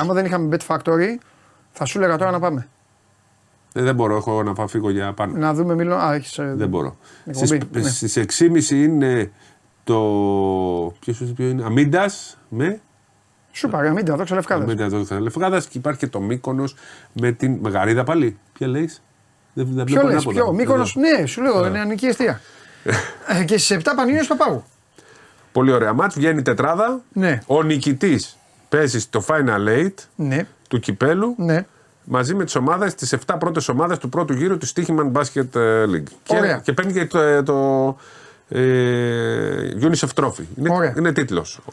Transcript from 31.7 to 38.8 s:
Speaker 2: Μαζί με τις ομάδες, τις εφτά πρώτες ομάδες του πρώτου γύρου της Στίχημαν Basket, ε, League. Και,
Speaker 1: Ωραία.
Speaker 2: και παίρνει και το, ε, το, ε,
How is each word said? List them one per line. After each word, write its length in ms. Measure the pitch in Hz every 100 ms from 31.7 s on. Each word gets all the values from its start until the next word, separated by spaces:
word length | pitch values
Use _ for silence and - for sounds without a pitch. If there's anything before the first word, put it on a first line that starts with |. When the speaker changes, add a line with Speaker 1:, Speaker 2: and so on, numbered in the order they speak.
| _ _ _
Speaker 2:
Μαζί 300 | - 127 127
με 100 | 196
τις 100 | 175
ομάδες, 400 | 139 131 180 202
τις 180 | - 135
εφτά 260 | 131 - 170
πρώτες 300 | 170 165 135
ομάδες 300 | 123 170 175
του 100 | 127
πρώτου 240 | 143 160
γύρου 260 | 131 175 185
της 100 | -
Στίχημαν 440 | - 170 156 143 127
Basket, 380 | 139 143 127 127
ε, 280 | 113 110
League. 180 | 107 85 71 -
Και, 140 | - 214
Speaker 1:
Ωραία. 200 | 202 135
Speaker 2:
και 140 | -
παίρνει 200 | 131 190
και 140 | 185 165
το, 120 | 175
ε, 240 | 151 147
το, 540 | 139 139 135 135 135 135 - - - - -
ε, 1200 | 127 127 127